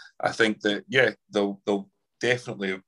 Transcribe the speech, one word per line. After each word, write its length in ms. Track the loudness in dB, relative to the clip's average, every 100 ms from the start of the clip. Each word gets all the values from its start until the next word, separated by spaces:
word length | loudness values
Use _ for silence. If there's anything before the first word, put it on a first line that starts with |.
| -20 -6
I 120 | -4
think 280 | 2 0 2
that, 220 | 0 -2 -2
yeah, 220 | 2 2 0 _
they'll, 300 | 0 0 -2
they'll 240 | -2 -2 -2 _ _ -4
definitely 500 | -2 -2 -4 -6 -6
have 120 | -6